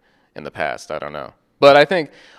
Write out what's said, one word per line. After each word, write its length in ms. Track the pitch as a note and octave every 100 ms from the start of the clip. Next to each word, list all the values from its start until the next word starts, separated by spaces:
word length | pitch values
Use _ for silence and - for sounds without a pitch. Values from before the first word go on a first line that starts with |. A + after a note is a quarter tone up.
| _ _ _
in 120 | - D2
the 60 |
past. 400 | - D2+ A#1 -
I 60 | D#2
don't 140 | D2
know. 220 | D2 C2 _ _ _
But 160 | C#3 C#3+
I 80 |
think 280 | D3 F#3 D3 - _